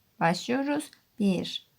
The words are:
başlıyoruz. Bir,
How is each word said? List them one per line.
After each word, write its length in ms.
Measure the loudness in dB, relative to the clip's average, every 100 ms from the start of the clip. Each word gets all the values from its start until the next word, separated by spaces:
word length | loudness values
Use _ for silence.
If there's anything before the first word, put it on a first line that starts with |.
| _ 0
başlıyoruz. 720 | 2 2 -2 -2 0 -2 -4 -14 _ 0
Bir, 500 | 0 2 -2 -10 -14